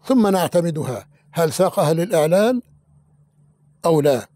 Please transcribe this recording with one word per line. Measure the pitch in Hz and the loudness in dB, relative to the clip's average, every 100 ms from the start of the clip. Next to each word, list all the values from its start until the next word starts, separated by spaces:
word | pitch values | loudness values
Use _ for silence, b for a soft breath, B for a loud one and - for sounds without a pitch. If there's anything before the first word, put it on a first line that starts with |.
ثم | - 262 208 | 0 0 2
نعتمدها، | 190 165 175 170 160 143 113 - b b | 0 0 -2 -2 -6 -8 -10 -12 b b
هل | - 165 | -2 -2
ساقها | - 185 - 156 | 0 -2 0 0
للإعلال | 165 175 135 151 185 214 254 - _ _ _ _ _ _ _ _ _ _ _ | 0 0 0 2 2 2 -2 -8 _ _ _ _ _ _ _ _ _ _ _
أو | 170 160 | 0 2
لا؟ | 143 127 - | 2 0 -4